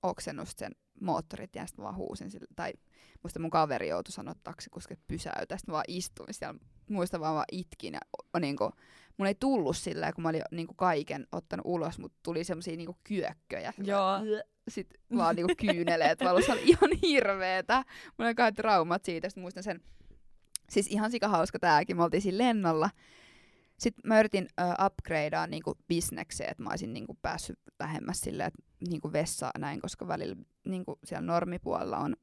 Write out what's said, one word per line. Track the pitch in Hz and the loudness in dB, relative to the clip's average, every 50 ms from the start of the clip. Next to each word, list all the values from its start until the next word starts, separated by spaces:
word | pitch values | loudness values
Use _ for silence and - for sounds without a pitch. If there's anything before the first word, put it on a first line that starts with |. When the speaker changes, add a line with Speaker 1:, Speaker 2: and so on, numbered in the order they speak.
| - | -2
Speaker 1:
oksennusta | 185 180 - - 165 147 - - - - - | -2 -4 -4 -8 -10 -8 -10 -10 -12 -10 -10
sen | - - - _ _ _ _ - | -10 -10 -10 _ _ _ _ -6
moottoritien, | 202 185 165 - 156 160 - - - 185 - - - | -2 -2 -2 -2 -2 _ -12 -14 -14 -14 -12 -12 -12
sit | 170 - | -12 -12
mä | - 208 | -12 -12
vaan | - 185 | -10 -8
huusin | 185 185 - - 185 - 185 | -8 -8 -8 -8 -10 -12 -14
sille, | 202 - - - - | -14 -16 -18 -16 -10
tai | - 170 - - _ _ _ _ _ - _ _ - _ | -8 -8 -8 -8 _ _ _ _ _ -20 _ _ -14 _
musta | 180 - - | -10 -8 -6
mun | 165 160 | -4 2
kaveri | 156 160 156 147 135 - - 78 | 4 4 4 4 2 -2 -2 -2
joutui | 80 87 - - | -2 -2 -4 -6
sanoa | - - - - 160 - _ | -10 -12 -12 -12 -14 -14 _
taksikuskille, | 160 165 - - - - 175 - - 170 - | -14 -14 -14 -14 -14 -14 -16 -14 -14 -16 -16
että | _ | _
pysäytä, | - - 165 - - - - - - - | -10 -8 -8 -6 -6 -6 -6 -6 -6 -8
sit | 190 - | -10 -8
mä | - | -4
vaan | 160 151 - | -4 -4 -4
istuin | - 180 180 185 - _ - - - - | -4 -4 -6 -6 -8 _ -14 -14 -12 -10
siellä, | - - 139 - - - - _ - _ - | -10 -10 -10 -10 -12 -18 -20 _ -20 _ -6
muista | 214 196 175 180 - 170 | -2 -2 0 0 -2 -2
vaan, | 156 160 160 | -2 0 0
vaan | 151 - - | 0 -2 -2
itkin, | - 180 180 _ - _ - - 76 | -4 -10 -10 _ -14 _ -12 -10 -10
ja | 73 - _ - - - _ _ | -10 -10 _ -14 -14 -14 _ _
o-, | 175 | -2
niinku, | - 139 143 - - - - _ - - - - - _ - | -2 -2 -2 -2 -2 -2 -2 _ -20 -20 -20 -20 -20 _ -4
mun | - 196 | 0 0
ei | 196 202 | 0 2
tullut | - - 269 269 226 165 135 165 | 2 2 2 4 4 2 2 0
silleen, | - - 180 165 160 160 151 - | -2 -4 -6 -4 -2 -4 -4 -4
kun | - 165 | -2 -2
mä | 165 | 0
olin, | 160 160 - - | 0 0 -4 -4
niinku, | - 170 165 170 - | -6 -8 -8 -8 -4
kaiken | - 185 180 165 147 151 - - 143 - _ | 0 2 2 2 2 -2 -4 -8 -10 -8 _
ottanut | - 170 - _ - 180 - | -10 -10 -8 _ -10 -8 -4
ulos, | - 175 170 160 160 165 - | -2 -2 -2 -2 -4 -6 -8
mut | - - _ _ _ | -14 -14 _ _ _
tuli | - 170 160 175 | -4 -4 -4 -2
semmosia, | 180 180 160 175 180 160 | -4 -4 -6 -6 -8 -8
niinku, | 165 170 170 180 _ _ | -8 -10 -12 -14 _ _
kyökköjä, | - 208 190 - - - _ _ _ - - - - - - 202 | -4 -2 -2 -2 -2 -6 _ _ _ -8 -6 -6 -8 -8 -6 -2
Speaker 2:
Joo. | 196 202 202 190 190 196 196 214 220 214 214 - _ _ _ _ | 0 2 2 4 2 2 0 0 0 -2 -2 -2 _ _ _ _
Speaker 1:
sit | - - 220 185 _ - _ _ _ 240 | -10 -8 -8 -10 _ -14 _ _ _ 0
vaan, | 226 175 165 165 | 2 4 4 4
niinku, | 165 170 190 349 | 4 2 0 0
kyyneleet | - - 202 202 170 170 165 170 165 156 147 160 - - | 2 2 2 2 2 2 2 2 4 6 4 4 4 4
valui, | 180 180 180 - | 6 6 6 6
se | 180 | 6
oli | - - - | 2 4 10
ihan | 262 339 - - 311 - - | 8 10 10 10 4 4 4
hirveetä, | - 349 302 277 226 202 196 190 185 185 185 190 180 - 220 262 262 - - - - - _ | 4 6 6 6 4 4 0 0 0 0 0 0 2 2 2 2 2 -2 -12 -18 -18 -18 _
mulla | - 233 | -2 0
oli | 233 233 | 0 2
kai | 233 240 226 202 | 4 4 4 4
traumat | 214 214 220 208 185 160 170 175 185 - | 2 2 4 6 6 6 4 0 0 0
siitä, | - 175 160 160 190 | -4 -4 -4 -4 -6
sit | 190 190 | -8 -8
muistan | 180 175 - 180 185 | -12 -12 -10 -10 -6
sen, | 208 180 175 _ - - - - - - - - - - - _ _ _ - _ - | -6 -8 -8 _ -20 -20 -20 -20 -20 -20 -20 -20 -20 -20 -20 _ _ _ -10 _ 2
siis | - - 202 | 2 2 2
ihan | - - 208 214 220 | 4 0 0 0 0
sikahauska | 247 233 - 196 202 165 160 - - 156 | 0 0 0 2 4 4 2 2 0 2
tääkin, | - 175 156 147 147 - 175 | 4 6 6 6 6 4 2
me | 175 170 | 2 2
oltiin | 165 - 175 | 4 4 2
siinä | 196 202 185 | 2 2 2
lennolla. | 202 247 254 233 214 190 170 160 156 165 196 - _ _ - - - - - - - - _ _ _ _ _ _ _ | 4 4 4 4 4 2 2 2 4 2 0 -2 _ _ -20 -20 -20 -20 -20 -20 -20 -20 _ _ _ _ _ _ _
Sit | - 233 - - - | -2 -2 -2 -2 0
mä | - 226 220 | 4 6 6
yritin, | 220 214 - 196 185 - _ - | 6 6 4 -2 -2 -2 _ -2
ö, | 180 175 175 - 190 | 0 0 2 2 2
upgradea, | 196 - - - - 170 156 147 151 156 160 165 | 0 0 -2 -6 -2 0 0 0 0 0 -2 -2
niinku, | 165 160 160 156 156 147 _ _ | -2 -4 -4 -4 -6 -6 _ _
bisnekseen, | _ 170 165 175 - - - - _ - - - - | _ 0 0 0 -2 -6 -6 -10 _ -8 -8 -6 -8
että | - - - | -8 -8 -6
mä | - | -6
olisin, | - 170 - - - | -6 -6 -6 -6 -8
niinku, | - 104 - - _ | -10 -10 -12 -14 _
päässyt | - - 165 165 - - - _ _ - _ _ | -6 -6 -6 -6 -8 -10 -12 _ _ -20 _ _
lähemmäs | - 151 156 - - - 170 - | -6 -6 -6 -6 -6 -6 -6 -4
silleen, | - - - - - | -4 -6 -4 -4 -4
että, | - - - _ _ _ _ - 175 | -6 -6 -8 _ _ _ _ -6 -6
niinku, | 170 151 - 151 151 | -6 -4 -6 -2 -2
vessa | 151 156 170 - - 143 131 - | -2 -2 -2 -4 -6 -6 -6 -6
näin, | - 143 143 147 - | -6 -6 -6 -6 -6
koska | - 180 - - - | -8 -10 -10 -10 -6
välillä, | 180 156 - - - 95 - - _ _ _ _ | -6 -4 -4 -4 -6 -8 -10 -14 _ _ _ _
niinku, | - 190 185 180 - - _ - | -6 -6 -6 -6 -8 -12 _ -12
siellä | - 175 - 170 | -12 -10 -8 -4
normipuolella | 170 165 170 180 180 175 175 - 85 85 82 - - - | 0 0 0 0 0 -6 -6 -6 -4 -4 -2 -2 -4 -4
on | - - - - - | -2 -2 -4 -4 -6